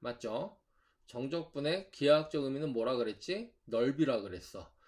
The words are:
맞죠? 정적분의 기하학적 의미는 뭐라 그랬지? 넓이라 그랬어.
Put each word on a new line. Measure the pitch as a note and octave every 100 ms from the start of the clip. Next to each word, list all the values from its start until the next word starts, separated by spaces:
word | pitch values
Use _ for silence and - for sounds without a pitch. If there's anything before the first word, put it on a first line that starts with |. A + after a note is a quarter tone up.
맞죠? | A#2+ A#2+ A#2 A2+ F#3+ - _ _ _ _ -
정적분의 | A#2+ C3+ E3 D#3+ C#3+ D3 F3+ F#3+
기하학적 | - C#3+ D3+ D#3 D#3
의미는 | C3+ C3+ D3+
뭐라 | A#2 A#2 B2+
그랬지? | A2 G#2 - F#3+ A#3 _ -
넓이라 | A2+ B2 C#3 D3+ A#2
그랬어. | G2+ F2+ - G2 - _